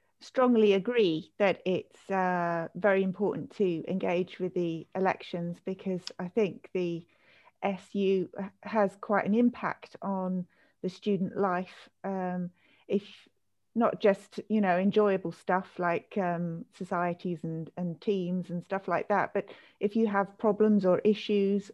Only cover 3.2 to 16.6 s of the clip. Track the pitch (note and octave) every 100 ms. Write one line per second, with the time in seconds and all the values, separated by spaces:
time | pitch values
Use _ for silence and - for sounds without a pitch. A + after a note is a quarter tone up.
3.2 | G3+ E3+ - - F#3+ E3 - F#3+ F#3+ F3
4.2 | F#3 - F#3 F3+ E3+ E3 - F#3+ F#3+ -
5.2 | - F3 E3+ F3 - F#3 G3 F3+ - -
6.2 | F3 - G3+ - - F#3 F3 E3+ - _
7.2 | _ _ _ _ G3+ F#3+ - G3+ F#3+ F#3+
8.2 | F3 - F#3+ - G3+ G#3+ G3 - - G3+
9.2 | - G#3+ A#3+ B3 F#3 - - - G3+ F#3+
10.2 | F#3 F#3 F3 _ _ _ F#3 - G#3+ G3
11.2 | F#3 - G3 F3+ F#3 - - _ - F#3+
12.2 | F3+ F3+ F3 - _ _ - G3+ - -
13.2 | _ _ _ _ _ A3+ A#3 - G#3+ G3
14.2 | - - - G#3+ F#3+ F3 G3 G#3+ G#3 F#3+
15.2 | F3 - - F3+ F#3+ - F3 E3+ - -
16.2 | F3+ E3+ F3 E3